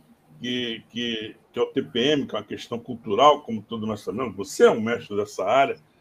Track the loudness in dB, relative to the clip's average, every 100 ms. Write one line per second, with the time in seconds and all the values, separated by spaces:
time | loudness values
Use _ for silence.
0 | -20 _ _ -12 -6 -4 -4 -8 -10 -8
1 | -6 -6 -8 -14 _ -2 -2 -2 -2 0
2 | 2 2 0 -6 -8 -10 -8 -10 -8 -10
3 | -2 6 6 6 0 -8 -6 -6 -6 -6
4 | -6 -6 -6 -6 -6 4 6 6 0 -2
5 | -4 -4 -4 -4 2 4 2 0 _ _